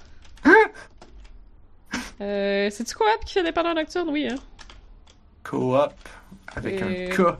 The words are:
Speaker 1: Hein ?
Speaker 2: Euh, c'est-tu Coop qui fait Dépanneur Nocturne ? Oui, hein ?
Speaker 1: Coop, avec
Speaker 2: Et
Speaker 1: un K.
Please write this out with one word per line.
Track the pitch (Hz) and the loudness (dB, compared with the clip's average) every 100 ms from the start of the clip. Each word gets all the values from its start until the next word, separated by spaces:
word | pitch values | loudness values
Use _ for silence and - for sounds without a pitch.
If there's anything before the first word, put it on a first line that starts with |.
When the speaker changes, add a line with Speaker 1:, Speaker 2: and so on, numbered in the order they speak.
| - - - - | -20 -20 -20 0
Speaker 1:
Hein ? | 269 415 415 - - - - - - - - - - - - 247 - - | 6 6 6 -2 -20 -20 -20 -20 -20 -20 -20 -20 -20 -20 -12 -10 -10 -10
Speaker 2:
Euh, | 202 202 202 - - | -4 -2 0 0 -2
c'est-tu | 311 240 | -4 -8
Coop | - 427 440 - | 0 2 2 -2
qui | |
fait | 403 | -2
Dépanneur | 330 339 339 | 0 0 0
Nocturne ? | 330 311 359 330 | -2 -4 -4 -2
Oui, | 294 254 | -2 -4
hein ? | 262 - - - - - - - - - _ | -6 -12 -20 -20 -20 -20 -20 -20 -20 -20 _
Speaker 1:
Coop, | - 135 127 131 147 - - - - - - - | -8 -4 0 2 2 -2 -20 -20 -20 -20 -14 -10
avec | - 190 | -6 -6
Speaker 2:
Et | 190 180 180 | -4 -6 -4
Speaker 1:
un | |
K. | 185 175 | 2 2